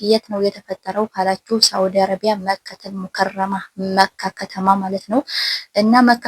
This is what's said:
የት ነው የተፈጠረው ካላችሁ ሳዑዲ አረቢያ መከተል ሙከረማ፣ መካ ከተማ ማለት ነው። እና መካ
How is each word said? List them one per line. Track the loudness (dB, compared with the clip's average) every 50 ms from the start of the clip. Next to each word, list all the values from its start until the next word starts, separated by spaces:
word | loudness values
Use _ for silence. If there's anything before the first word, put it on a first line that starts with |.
| 2
የት | 0 0 0 0
ነው | -4 -4 -2
የተፈጠረው | -2 -2 -2 -6 -10 -12 -12 -10 _ -6 -4 -4 -4
ካላችሁ | -4 -4 -2 -2 -2 -2 -2 _ -4 0 0
ሳዑዲ | 0 0 2 0 0 0 2
አረቢያ | 2 2 2 0 0 0 0 0
መከተል | 0 -2 -4 -4 -4 -6 -14 -18 -16 -14 -12 -10
ሙከረማ፣ | -10 -10 -6 -2 -2 -2 -2 -2 -4 -4 -4 -4 -6 -8 -10 _ -8 -6 0
መካ | 2 2 2 2 0 -6 -8 -8
ከተማ | -8 -8 -12 -10 -8 -2 2 2 2
ማለት | 2 0 -4 -4 -6 -4 -2
ነው። | -2 -2 -2 -2 -4 -6 -4 -4 -6 -6 -10 -6 -2
እና | 0 4 4 6 6 6
መካ | 6 4 4 2